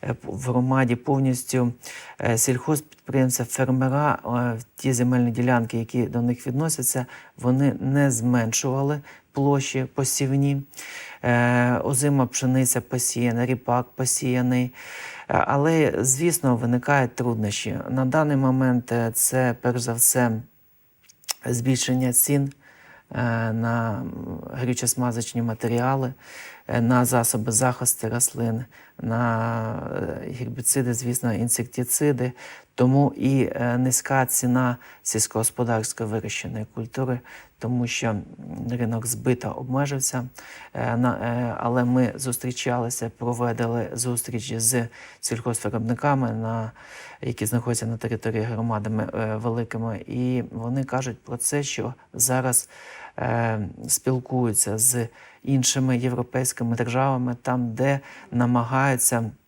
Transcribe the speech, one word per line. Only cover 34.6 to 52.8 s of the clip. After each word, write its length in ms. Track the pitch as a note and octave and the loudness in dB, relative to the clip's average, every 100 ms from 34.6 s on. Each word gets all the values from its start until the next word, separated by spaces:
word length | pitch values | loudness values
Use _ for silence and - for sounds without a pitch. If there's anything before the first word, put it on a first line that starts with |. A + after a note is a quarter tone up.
| B2+ A#2+ - - | 2 0 -8 -10
сільськогосподарської 1040 | - - - G#2+ A2+ - A#2+ A2+ A2 - A2 | -4 -2 0 0 -2 -2 0 0 -2 -4 -4
вирощеної 560 | G#2+ - - - A2 G#2+ | -4 -4 -8 -6 -8 -8
культури, 460 | - A2+ - B2+ B2 - - - _ | -8 -8 -4 -2 -4 -6 -20 -20 _
тому 280 | A2+ B2 A#2+ | -2 0 0
що, 200 | - B2 | -2 -2
м, 160 | G#2 - - - - A#2+ | -2 -6 -14 -12 -8 -6
ринок 340 | A#2+ A#2 A#2 A2+ | -2 -2 -2 -4
збита 420 | G#2 B2+ B2 - | -4 0 0 -2
обмежився. 760 | - B2+ B2+ C#3+ C#3 - C3 B2 - - - - | -8 -4 -2 -2 -2 -2 -4 -6 -12 -20 -20 -14
Е, 240 | - A#2 A#2 | -6 -2 2
на, 140 | B2 | 2
е, 440 | - A#2 A#2+ A#2+ G#2 | 0 -2 -2 -2 -2
але 240 | A#2+ B2 | 0 2
ми 300 | B2 B2+ B2 - | 4 4 2 0
зустрічалися, 960 | C3 A#2+ C3 B2 - B2 A#2 - A#2 - | -6 -4 -6 -4 -2 0 -2 -4 -6 -4
проводили 720 | A#2+ A#2+ B2 A2+ A#2 A#2 A2 | -4 0 -2 0 0 0 -2
зустрічі 640 | - B2 A#2+ - A#2+ - A2+ | -4 -2 -2 -4 -6 -4 0
з 280 | A2+ B2 A#2 - - - | 2 2 -2 -8 -20 -10
сільхозвиробниками, 1120 | - A#2+ B2 A#2 G#2 A2 A2+ A#2+ D3 C#3 B2 | -6 -4 -2 -2 -2 -2 -2 0 2 2 0
на, 400 | A2 A2+ A2+ A2 - - - - - | -2 -2 -4 -4 -10 -20 -18 -18 -10
які 240 | B2+ A#2+ G#2+ | -8 -4 -2
знаходяться 400 | A#2+ A#2+ A#2 A2+ | -2 0 -2 -2
на 120 | A2+ | -4
території 460 | A2+ A2+ A2+ A2 | -4 -2 -2 -2
громади, 460 | A2+ A2+ A#2 G#2+ G#2+ | -2 -2 -2 -2 -2
ми, 200 | A2 - | -2 -2
е, 220 | - A2 G#2+ | -2 -2 -2
великими. 600 | A#2 A#2 A2+ A#2 A2+ A2 - | -2 -2 -4 -4 -4 -6 -6
І 360 | B2 B2 B2+ - | -2 0 0 -2
вони 320 | A#2 A#2 C3 | -6 -4 -2
кажуть 340 | C3+ B2+ B2+ A2+ | -2 -2 -4 -8
про 140 | - A#2+ | -10 -6
це, 260 | - C#3+ | -2 -2
що 300 | C#3 - A2 B2 - | -4 -4 -6 -8 -14
зараз, 560 | - A#2+ B2+ B2+ B2+ - - | -2 2 2 2 0 -4 -16